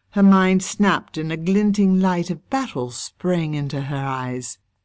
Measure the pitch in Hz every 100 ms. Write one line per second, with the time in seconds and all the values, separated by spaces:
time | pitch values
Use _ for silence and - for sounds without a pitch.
0 | _ 202 196 190 185 185 - - 202 156
1 | - 160 160 165 170 196 208 208 190 185
2 | 190 175 175 160 _ 269 247 135 123 123
3 | - - 180 175 156 147 143 139 139 143
4 | 139 131 127 127 123 - _ _